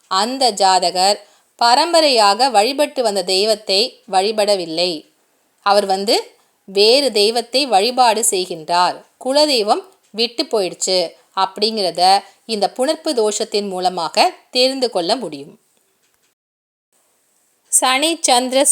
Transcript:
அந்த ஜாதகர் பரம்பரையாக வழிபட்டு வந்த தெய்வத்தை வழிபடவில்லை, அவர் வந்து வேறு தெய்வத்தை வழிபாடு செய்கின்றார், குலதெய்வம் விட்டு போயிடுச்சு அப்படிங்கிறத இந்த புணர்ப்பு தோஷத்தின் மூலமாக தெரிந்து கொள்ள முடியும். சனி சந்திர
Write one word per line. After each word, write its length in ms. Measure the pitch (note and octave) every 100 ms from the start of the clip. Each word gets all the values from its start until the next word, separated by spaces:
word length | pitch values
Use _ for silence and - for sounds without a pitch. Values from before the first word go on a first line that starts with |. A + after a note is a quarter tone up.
| _
அந்த 440 | F#3+ A3 C4 B3
ஜாதகர் 760 | G#3 F#3+ F#3 F3 F3+ G3 G#3 - _ _ _
பரம்பரையாக 920 | A#3 B3+ E4+ E4+ D4+ A#3+ G3+ G#3 C4+
வழிபட்டு 540 | G#3+ A3 C#4 D4 C#4+
வந்த 200 | A#3 G3+
தெய்வத்தை 800 | F3+ F#3+ G#3+ G#3 - F#3+ B3 - -
வழிபடவில்லை, 920 | F#3+ G3+ A3 G#3 G3+ E3 D#3+ F3+ D#3 - _ _ _ _ _
அவர் 240 | G3+ G3+ G3
வந்து 500 | F#3+ G3+ F4 A4+ _ _ _ -
வேறு 460 | G3 G#3+ C4 C4+
தெய்வத்தை 540 | G#3 G3+ A#3+ A3+ C4 C#4+
வழிபாடு 600 | G3 A3 B3 A#3+ G#3+ A3+
செய்கின்றார், 720 | F#3+ F3+ E3+ D#3 F3 F3+ C#3+ - _ B3+
குலதெய்வம் 580 | C#4+ D4+ B3+ G#3 D#4 - _ _
விட்டு 340 | G#3 A#3 A#3
போயிடுச்சு 720 | D#4 A3 F#3 E3+ - F#3 E3 - _ -
அப்படிங்கிறத 880 | F#3+ - G3 A3 F#3 E3 F#3 G3 - _ -
இந்த 260 | G#3+ F#3
புணர்ப்பு 420 | - C4+ D#4+ D#4+
தோஷத்தின் 560 | A#3+ G#3+ G#3 A3 G#3 G3+
மூலமாக 640 | F3+ F3+ F3+ D#3+ G#3 F4 - _
தெரிந்து 380 | B3+ B3+ C4+ B3
கொள்ள 260 | F#3+ E3+ B3+
முடியும். 440 | G#3 C#3+ D#3 - _ _ _ _ _ _ _ _ _ _ _ _ _ _ _ _ _ _ _ _ _
சனி 500 | - C4 C4 D4+ D#4+
சந்திர 460 | - B3 B3+ B3+ C#4+